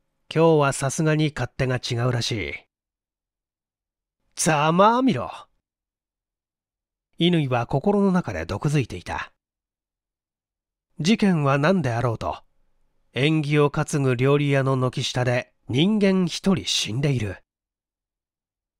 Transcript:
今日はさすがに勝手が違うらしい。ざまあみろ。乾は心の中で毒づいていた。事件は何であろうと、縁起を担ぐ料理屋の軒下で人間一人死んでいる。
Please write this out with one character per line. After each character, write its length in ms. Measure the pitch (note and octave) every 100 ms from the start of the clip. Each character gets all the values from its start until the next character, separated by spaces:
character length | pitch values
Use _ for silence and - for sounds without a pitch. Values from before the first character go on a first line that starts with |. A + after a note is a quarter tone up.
| _ _ _
今 220 | D#3 E3 D#3
日 40 |
は 120 | C3+
さ 180 | - C3+
す 120 | -
が 120 | D#3 D3+
に 160 | D#3
勝 180 | - B2+
手 120 | - C3
が 100 | B2+
違 300 | - A#2+ B2
う 60 |
ら 100 | A#2+
し 100 | -
い。 220 | A2+ D2 - _ _ _ _ _ _ _ _ _ _ _ _ _ _ _ _ _ -
ざ 360 | E3+ D3+ D#3
ま 240 | F3 G#3 A#3+
あ 40 |
み 100 | C4
ろ。 180 | B2+ F2 - - _ _ _ _ _ _ _ _ _ _ _ _ _ _ _ _ -
乾 300 | E3+ E3+ C#3
は 180 | B2 A#2+
心 340 | C#3+ G3+ G3+
の 100 | G3+
中 220 | F3+ -
で 120 | E2+ E2
毒 220 | G2+ D3+
づ 120 | D3
い 80 | A#2
て 80 | F#2
い 80 |
た。 280 | - D2+ - _ _ _ _ _ _ _ _ _ _ _ _ _ _ _ _ -
事 200 | D#3+ A3+
件 260 | G3+ E3+
は 140 | C#3 C#3
何 240 | D3+ G3
で 80 | B2+
あ 100 | A#2
ろ 120 | A#2+
う 60 | A2+
と、 240 | E2 - _ _ _ _ _ _ _
縁 300 | A#2+ D3 D#3
起 180 | C#3+ D3
を 100 | D3
担 320 | D#3 D3 D3+
ぐ 140 | C3+ B2
料 220 | C3+ D3
理 120 | C#3+
屋 140 | C#3
の 120 | C3+ C3+
軒 280 | B2+ C3
下 200 | A#2+ C3
で 280 | B2 B2 - _ -
人 320 | A#2+ F3+ A3
間 260 | G3 F#3+ F3
一 260 | - F#3+
人 120 | F3 -
死 260 | - -
ん 80 | A2+
で 120 | D3
い 80 | B2+
る。 160 | G#2 - _ _ _ _ _ _ _ _ _ _ _ _ _